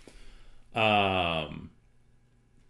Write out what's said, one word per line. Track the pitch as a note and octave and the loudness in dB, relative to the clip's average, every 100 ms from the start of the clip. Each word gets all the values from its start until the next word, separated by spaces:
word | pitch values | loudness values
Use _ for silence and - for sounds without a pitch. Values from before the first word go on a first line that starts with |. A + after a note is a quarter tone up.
| - - - - - - - | -20 -20 -20 -20 -20 -20 -10
Um, | A#2 A2 G#2 G2 F#2+ E2+ E2 D2+ D#2 D#2+ - _ - - - _ _ _ _ - | 0 4 4 4 2 0 -2 -6 -10 -16 -20 _ -20 -20 -20 _ _ _ _ -20